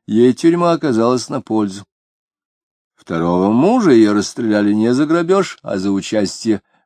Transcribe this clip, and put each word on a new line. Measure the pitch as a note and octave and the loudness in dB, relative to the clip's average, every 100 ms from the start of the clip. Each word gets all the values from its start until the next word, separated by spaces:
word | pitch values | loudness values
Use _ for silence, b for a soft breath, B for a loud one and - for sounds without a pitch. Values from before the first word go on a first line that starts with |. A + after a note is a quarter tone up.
| - | -4
ей | G#2+ B2 | 2 4
тюрьма | B2 E3 F3 F3 | 4 2 2 0
оказалась | E3 D#3 A2+ A#2 B2+ - | -2 -2 0 0 -2 -4
на | C#3+ | -10
пользу. | - A2 G#2 G2 G2+ _ _ _ _ _ _ _ _ _ _ _ | -4 -4 -4 -6 -18 _ _ _ _ _ _ _ _ _ _ _
Второго | - E2+ E2+ F2 F#2+ | -8 -4 -2 0 0
мужа | A2+ E3 B3 G3 | 2 2 2 4
её | A#2+ G#2 | 4 4
расстреляли | G#2 G2 - A#2 G#2 G#2 | 2 -2 -6 -2 0 0
не | G#2+ A2+ | 0 0
за | B2+ D3+ | 0 0
грабёж, | E3+ E3+ F#3+ F#3 - | -2 0 0 -2 -8
а | - G2 | -8 -6
за | G2 | -2
участие | G2 - G#2+ F#2+ - A2+ G#2 - _ | -4 -4 -4 -4 -6 -4 -4 -6 _